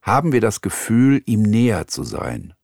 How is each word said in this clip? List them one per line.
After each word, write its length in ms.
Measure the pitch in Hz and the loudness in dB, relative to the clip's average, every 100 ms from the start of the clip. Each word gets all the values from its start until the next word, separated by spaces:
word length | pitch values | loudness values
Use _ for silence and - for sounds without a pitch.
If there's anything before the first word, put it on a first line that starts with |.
haben 300 | - 120 165 | 0 0 2
wir 100 | 127 | 2
das 200 | 110 104 | 0 -2
Gefühl, 600 | 98 - - 117 131 139 - | -8 -8 -2 2 4 2 0
ihm 160 | 107 | 0
näher 460 | 107 107 120 98 78 | 2 2 2 0 -6
zu 160 | - | -10
sein. 500 | 57 - 64 60 82 - | -10 -8 -8 -10 -14 -20